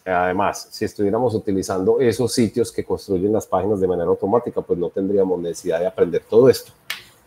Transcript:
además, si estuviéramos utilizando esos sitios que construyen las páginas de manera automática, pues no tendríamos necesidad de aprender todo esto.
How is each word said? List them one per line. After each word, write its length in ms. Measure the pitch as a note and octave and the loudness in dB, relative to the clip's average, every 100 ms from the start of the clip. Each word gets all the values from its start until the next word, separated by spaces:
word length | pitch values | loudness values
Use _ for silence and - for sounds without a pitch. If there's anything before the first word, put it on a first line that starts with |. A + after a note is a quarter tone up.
| F#2 | -2
además, 640 | F2+ F2+ F2+ F#2+ - - | 0 0 0 -2 -4 -10
si 160 | - G#2+ | -6 -6
estuviéramos 480 | - G2+ A2 B2 | -2 -2 0 0
utilizando 640 | G#2+ G#2 F#2+ F2+ F#2+ F#2+ A#2+ | -2 -2 -2 -2 0 0 2
esos 320 | A#2+ G#2 A#2 | 2 2 0
sitios 400 | - G#2+ A#2+ A2 | 0 0 0 -2
que 120 | - | -4
construyen 500 | - F#2 - F#2 G2+ | -6 -6 -2 0 2
las 140 | G#2+ - | 0 0
páginas 320 | F#2 F#2+ G2+ | -2 0 0
de 80 | F#2 | 0
manera 200 | F2+ E2+ | 0 0
automática, 520 | F#2 G2 A#2 - F#2+ | 0 0 -2 -2 -6
pues 160 | F2+ F2 | -4 -2
no 120 | E2+ | -2
tendríamos 500 | G2+ G2 G2+ F#2 F2 | -4 -2 0 0 -2
necesidad 400 | E2+ D#2+ F2+ E2 | -4 -6 -4 -2
de 80 | F#2 | -2
aprender 360 | - F2 E2 - | 0 0 0 2
todo 200 | A2 B2+ | 6 6
esto. 220 | - - - - - - _ | 4 -2 -18 -16 -16 -18 _